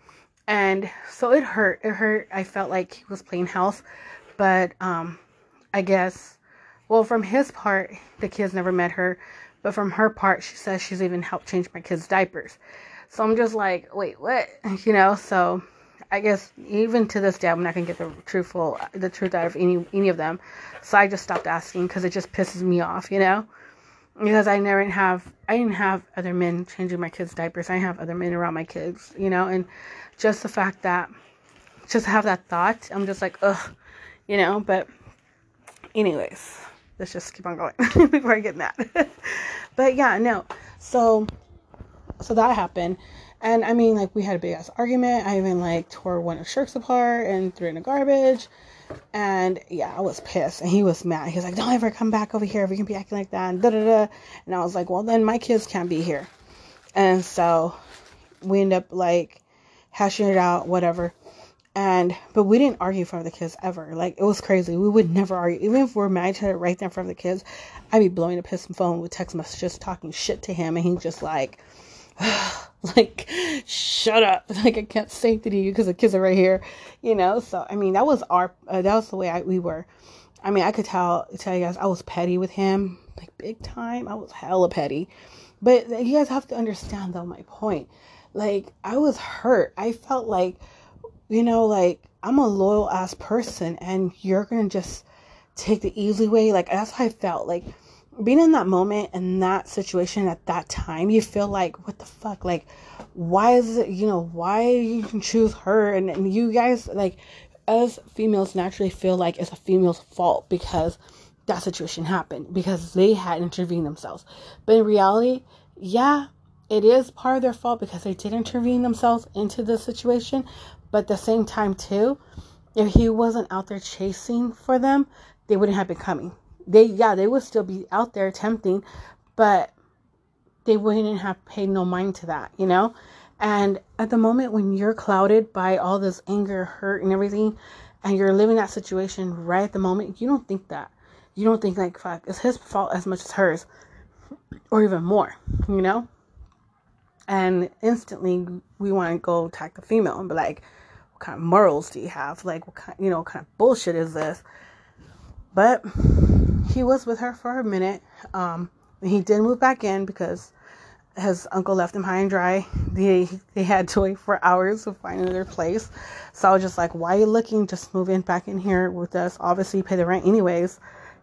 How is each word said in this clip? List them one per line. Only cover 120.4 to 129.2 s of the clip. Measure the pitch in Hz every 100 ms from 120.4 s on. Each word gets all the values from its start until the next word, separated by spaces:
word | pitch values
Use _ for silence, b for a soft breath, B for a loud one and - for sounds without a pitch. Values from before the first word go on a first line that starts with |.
| 262 B B B -
But | 208
at | 208
the | 196
same | - 226
time, | 214 - 208
too, | 190 - 202 240 277 B B B B _
if | 220 208
he | 190 226
wasn't | 220 233 226 -
out | 190 190
there | 202
chasing | - - 190 180 - 233 240
for | - - 254
them, | 269 277 277 b b b -
they | 196
wouldn't | 208 202
have | 185
been | 170
coming. | - 160 180 - _ - -
They, | 208
yeah, | 226 196 226
they | 190 202
would | 262
still | - 220
be | 190 190 -
out | 196 240
there | 202 190
tempting, | 190 220 226 196 196 - B B B